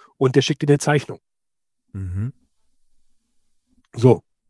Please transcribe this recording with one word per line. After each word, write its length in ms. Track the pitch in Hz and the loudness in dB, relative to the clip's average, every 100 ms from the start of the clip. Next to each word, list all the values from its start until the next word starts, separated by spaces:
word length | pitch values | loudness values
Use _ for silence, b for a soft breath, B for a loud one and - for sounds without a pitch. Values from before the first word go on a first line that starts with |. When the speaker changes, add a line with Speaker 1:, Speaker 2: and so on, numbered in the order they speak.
| b - | b -2
Speaker 1:
und 180 | 131 135 | 0 2
der 60 | |
schickt 180 | - 151 | 0 -4
dir 80 | 147 | 0
eine 100 | 143 | 0
Zeichnung. 420 | - 147 - - _ _ _ _ _ _ _ | 2 -2 -4 -18 _ _ _ _ _ _ _
Speaker 2:
Mhm. 420 | 98 92 92 120 - _ _ _ _ _ _ _ _ _ _ _ _ _ _ _ | -14 -10 -8 -8 -10 _ _ _ _ _ _ _ _ _ _ _ _ _ _ _
Speaker 1:
So, 280 | 117 123 - _ _ - | 2 2 2 _ _ -4